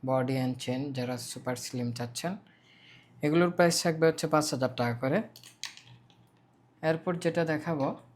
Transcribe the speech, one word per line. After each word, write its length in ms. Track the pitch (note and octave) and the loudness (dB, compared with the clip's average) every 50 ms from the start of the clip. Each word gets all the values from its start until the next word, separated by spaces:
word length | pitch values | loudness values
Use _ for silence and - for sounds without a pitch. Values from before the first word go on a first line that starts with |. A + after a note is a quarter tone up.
| - | -2
body 280 | C3 C3 C3 C3 B2+ C3+ C3 C3 | 2 2 2 2 2 0 0 0
and 100 | B2+ B2+ B2+ - | -2 -2 -4 -4
chain 300 | - B2+ B2+ C#3 D3 C3+ | -4 -4 -2 -2 -4 -4
যারা 240 | B2+ B2 B2 B2+ | -4 -4 -4 -4
সুপার 400 | A#2+ A#2 - - B2+ - - B2+ | -6 -6 -10 -12 -8 -6 -6 -6
স্লিম 360 | A#2+ - - - B2 A#2+ A#2+ A#2+ | -6 -6 -8 -6 -4 -4 -4 -4
চাচ্ছেন। 440 | - A#2+ A#2+ A#2+ - - E3 F#3+ G#3+ - - - _ _ _ - - - - - - - _ - - - | -4 -6 -8 -8 -6 -6 -6 -6 -6 -12 -20 -20 _ _ _ -20 -20 -20 -20 -20 -20 -20 _ -14 -2 0
এগুলোর 280 | D3 D3+ E3 F3 F3 | 2 4 6 4 4
প্রাইস 320 | F3 - F3+ E3+ E3+ - - | 6 6 6 6 6 4 2
থাকবে 240 | F3 D#3+ D#3+ D#3+ | 0 2 4 4
হচ্ছে 200 | D#3+ D#3+ - - | 4 4 2 -2
পাঁচ 240 | D#3+ D#3+ D3+ D3 D3+ | 2 2 2 2 2
হাজার 240 | - C3 C3 A#2+ A#2+ | 0 0 0 -2 0
টাকা 200 | - B2 A#2 A#2+ A#2 | 0 0 0 0 0
করে। 240 | B2+ C3+ C#3+ G3 A3+ A#3 - - - - - _ - - - - - - - - _ _ - _ - _ _ _ _ _ _ _ _ _ _ _ - | 0 0 0 0 -2 -4 -12 -20 -20 -20 -18 _ -14 -14 -14 -14 -20 -20 -20 -20 _ _ -20 _ -20 _ _ _ _ _ _ _ _ _ _ _ 0
এরপর 340 | D#3+ D#3+ D#3+ - F#3 F3+ | 0 0 0 0 -2 -4
যেটা 280 | E3+ - E3+ E3 F3 E3 | 0 0 0 0 2 0
দেখাবো 520 | D#3+ D#3 D3+ D3+ E3+ E3 D3+ C3+ D3 B3+ - - - - | 0 0 -2 0 -2 -2 0 0 -2 -2 -6 -12 -20 -20